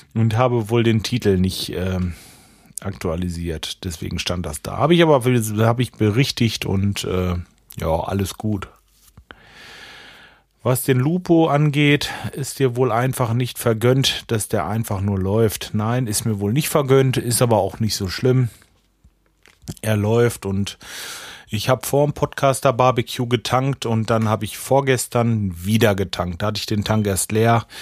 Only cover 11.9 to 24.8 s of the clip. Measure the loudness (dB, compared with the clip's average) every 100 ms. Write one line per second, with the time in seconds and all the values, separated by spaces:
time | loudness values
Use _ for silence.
11.9 | 2 0 -8 -10 -10 -8 0 0 2 0
12.9 | 2 0 0 0 0 -2 -2 -2 2 2
13.9 | 4 2 -2 -4 -4 -2 -2 -2 -4 -4
14.9 | -2 -2 0 0 2 2 0 -6 -2 -2
15.9 | -2 -2 -2 -2 -2 0 0 0 0 4
16.9 | 4 4 0 0 2 2 2 0 -2 -4
17.9 | -2 -6 0 2 2 0 -4 _ _ _
18.9 | _ _ _ _ _ _ _ -16 -8 -2
19.9 | 0 2 2 2 0 -4 -2 -4 -8 -16
20.9 | -14 -14 -14 -16 -20 -8 -4 0 -2 0
21.9 | 0 0 0 -4 0 0 2 2 4 4
22.9 | 2 -2 -4 -2 -2 0 0 0 -2 -2
23.9 | 0 0 0 0 -2 -4 -8 0 2